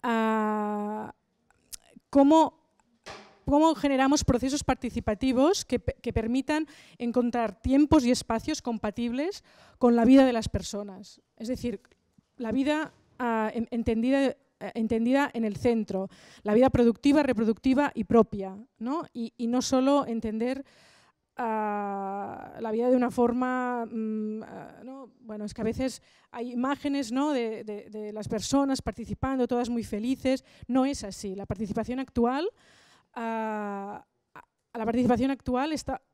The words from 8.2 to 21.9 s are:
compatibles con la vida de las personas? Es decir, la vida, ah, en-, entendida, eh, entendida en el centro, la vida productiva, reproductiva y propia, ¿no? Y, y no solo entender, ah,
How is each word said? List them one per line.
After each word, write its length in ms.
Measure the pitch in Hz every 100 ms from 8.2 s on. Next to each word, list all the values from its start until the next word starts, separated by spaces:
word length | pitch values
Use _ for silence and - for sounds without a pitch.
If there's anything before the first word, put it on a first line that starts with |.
| - 226 - 311
compatibles 800 | - 226 214 208 240 247 320 403 _ _ - _
con 180 | 247 240
la 80 |
vida 200 | 233 269
de 80 | 269
las 160 | 233 220
personas? 720 | 202 175 202 208 190 202 - _ _
Es 120 | 226
decir, 320 | 254 240 202 _ _ _ _ _ _
la 160 | 226
vida, 400 | 262 269 302 302 _ _ _
ah, 320 | 247 226 214
en-, 160 | 233 226
entendida, 540 | 233 233 226 240 277 269
eh, 100 | - _ _ 202
entendida 560 | - 220 226 233 269 285
en 120 | -
el 120 | 220 196
centro, 520 | 247 226 214 190 190 - - -
la 120 | 214
vida 160 | 214 262
productiva, 520 | 254 233 220 285 285
reproductiva 680 | 285 214 220 214 269 262 285
y 100 | -
propia, 520 | 202 233 214 208 190 190 247 _
¿no? 260 | 226 311 311
Y, 200 | 240 226 _
y 100 | 233
no 160 | 247
solo 440 | 254 262 262 285 -
entender, 580 | 226 220 220 240 269 277 _ _ _ _ _ _ -
ah, 1200 | 233 220 214 208 202